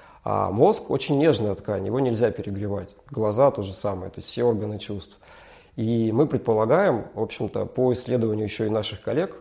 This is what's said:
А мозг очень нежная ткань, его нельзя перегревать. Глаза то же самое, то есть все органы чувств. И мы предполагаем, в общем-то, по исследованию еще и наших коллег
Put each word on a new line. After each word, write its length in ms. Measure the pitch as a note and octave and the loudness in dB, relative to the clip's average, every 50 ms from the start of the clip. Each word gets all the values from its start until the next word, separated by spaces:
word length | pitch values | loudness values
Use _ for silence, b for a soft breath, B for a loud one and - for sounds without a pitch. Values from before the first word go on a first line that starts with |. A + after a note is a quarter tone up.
| B B B B B | B B B B B
А 280 | G#2+ G#2 G#2 G2+ F#2+ | -2 0 0 0 0
мозг 400 | F#2 A2 C#3+ G3 A3 - - - | 2 4 6 6 4 2 -2 -4
очень 260 | - C3 - - D3 | -4 -2 0 0 2
нежная 380 | C#3 D3+ E3 C3 G#2 A2 G#2 F#2+ | 4 4 4 4 4 2 -2 -2
ткань, 320 | E2+ - - G#2 F#2+ F#2+ | -4 -4 -4 -4 -4 -2
его 120 | G2+ A2 C3 | -2 0 0
нельзя 300 | C#3 B2+ A2+ G#2+ A#2+ A2 | 0 0 2 2 2 0
перегревать. 600 | - - G2 G#2+ G2+ G2 G#2 G2+ G2+ F#2+ F#2 - - - - - | 0 -2 -6 -6 -6 -6 -4 -4 -4 -6 -8 -10 -14 -20 -16 -10
Глаза 400 | C3 A2 A2 G#2+ G#2 A#2 C#3 C#3 | -4 -2 0 0 4 4 4 4
то 140 | - - G2+ | 4 2 -4
же 100 | G2 F#2 | -8 -6
самое, 380 | - - G#2 G2 F#2 F#2 F#2+ | -6 -4 -4 -4 -4 -6 -10
то 80 | - - | -12 -14
есть 100 | - - | -14 -10
все 140 | - A2+ A#2+ | -4 0 2
органы 340 | A#2+ A2+ G2+ G#2 G#2 G#2+ | 2 2 2 -2 -6 -6
чувств. 400 | G2 - - G#2 G2 - - - - B B B B B B B B B B B | -8 -8 -8 -10 -10 -10 -14 -20 -20 B B B B B B B B B B B
И 360 | - A2+ A2 A#2 A#2 A2+ A2 | -4 -2 0 2 2 2 2
мы 160 | G#2+ B2 D#3 | 4 2 2
предполагаем, 760 | D3 - A#2 - A2+ A2 G#2+ A2 A2+ C#3 F3 G3+ F#3 C3+ G#2+ F#2+ - - | 2 2 0 0 2 2 4 4 4 4 4 4 4 2 0 -2 -6 -6
в 80 | G2+ A2 | -6 -6
общем-то, 420 | G#2 - - A#2 G2 - - G#2+ | -6 -4 -6 -6 -4 -4 -4 -6
по 260 | A#2 - - B2+ B2+ B2 | -4 0 2 2 2 2
исследованию 520 | - - - B2 B2 A2+ A2 G#2+ G#2+ G#2+ | 0 -2 -2 0 0 2 0 0 0 -2
еще 200 | G2+ - - A2 | -4 -4 -2 -2
и 40 | G#2+ | 0
наших 320 | G#2+ A2 G#2 - G#2 - | 0 0 -2 -4 -8 -8
коллег 340 | - G#2 A2+ D3 F3+ F#3+ - - | -6 -4 -2 -2 -2 -4 -6 -12